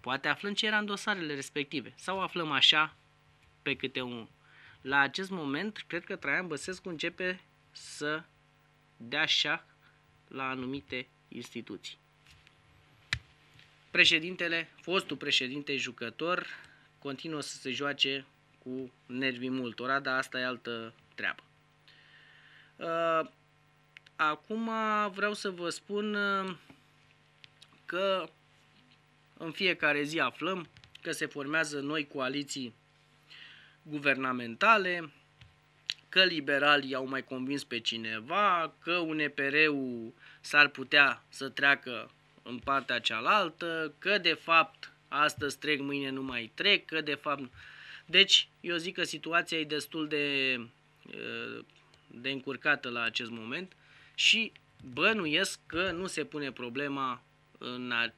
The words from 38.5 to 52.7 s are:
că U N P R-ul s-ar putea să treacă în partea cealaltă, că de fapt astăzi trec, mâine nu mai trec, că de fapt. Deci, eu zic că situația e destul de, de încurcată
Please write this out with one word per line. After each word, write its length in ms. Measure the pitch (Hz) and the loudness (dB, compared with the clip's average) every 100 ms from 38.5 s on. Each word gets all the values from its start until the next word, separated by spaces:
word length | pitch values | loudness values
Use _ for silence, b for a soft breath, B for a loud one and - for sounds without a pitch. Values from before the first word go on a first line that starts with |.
| 175 160 - | 4 0 -6
că 140 | - | -2
U 200 | 175 165 | 0 2
N 160 | 156 147 | 0 0
P 40 | 143 | 0
R-ul 720 | 139 143 156 143 131 120 113 - B B | 2 6 6 4 -2 -6 -10 -14 B B
s-ar 280 | - 147 143 | 2 6 6
putea 560 | 143 127 147 139 117 - | 6 4 8 8 4 -8
să 200 | - 135 | -10 -8
treacă 640 | 120 139 139 - 117 - _ _ - | 4 6 6 2 -8 -8 _ _ -20
în 160 | - 120 | -12 -10
partea 400 | 113 139 127 123 | 0 0 2 0
cealaltă, 960 | - 113 131 208 180 156 170 165 156 - | 0 0 4 4 2 -2 -6 -2 -4 -4
că 200 | 185 202 | 0 2
de 140 | 175 | 2
fapt 600 | 151 - 165 156 - - - _ | 0 4 6 6 0 -20 -20 _
astăzi 500 | 139 147 - 147 135 | 2 2 2 -4 -4
trec, 220 | 147 147 | 0 0
mâine 280 | 139 143 135 | 0 -4 -4
nu 120 | 135 | -4
mai 280 | 135 123 113 | -4 -6 -6
trec, 300 | - 180 196 | 0 4 4
că 160 | - 160 | 2 -4
de 140 | 151 | -2
fapt. 280 | 143 - 143 127 B B B B B | -4 -2 -2 -4 B B B B B
Deci, 440 | - 175 190 - - _ | 2 4 8 6 4 _
eu 160 | 170 170 | -4 -2
zic 180 | 170 | -2
că 100 | 180 | -4
situația 540 | 165 160 156 170 170 165 | -4 -4 0 2 2 -2
e 60 | |
destul 440 | 151 151 143 165 151 | -2 -4 -6 -6 -4
de, 520 | 151 143 139 131 127 117 _ _ _ - - 117 117 117 117 117 - _ _ _ | -2 0 2 2 0 -4 _ _ _ -18 -12 -10 -10 -10 -12 -16 -20 _ _ _
de 240 | 117 123 | -10 -8
încurcată 580 | 135 135 123 156 | -6 -6 -4 0